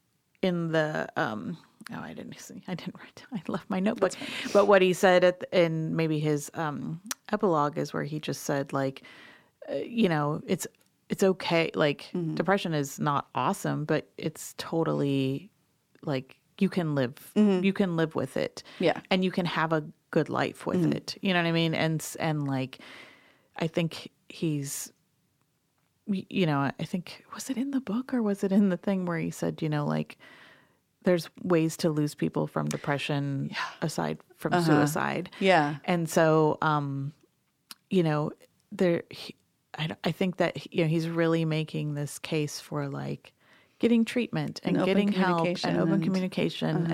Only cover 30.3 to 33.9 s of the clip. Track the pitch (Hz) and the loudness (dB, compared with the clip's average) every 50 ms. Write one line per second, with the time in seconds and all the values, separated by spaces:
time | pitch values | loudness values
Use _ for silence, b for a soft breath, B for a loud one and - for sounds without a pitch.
30.3 | B B B B B B B B B B _ _ _ _ - 196 180 175 160 - | B B B B B B B B B B _ _ _ _ 2 2 2 2 0 -4
31.3 | - - - 185 180 160 160 160 - - - 170 151 151 147 147 - - 165 160 | -12 -8 -2 2 2 4 4 2 0 0 0 0 2 2 0 -2 -2 -2 -4 -2
32.3 | - 160 156 147 - 156 151 147 147 147 - - 143 139 - - 151 143 143 143 | -2 -2 -4 -2 -2 -2 -2 -2 -2 -2 -2 -2 -2 -2 -2 -2 -2 -2 -2 -2
33.3 | 139 135 143 147 B B B B B B - 160 | -4 -4 -4 -4 B B B B B B -6 -4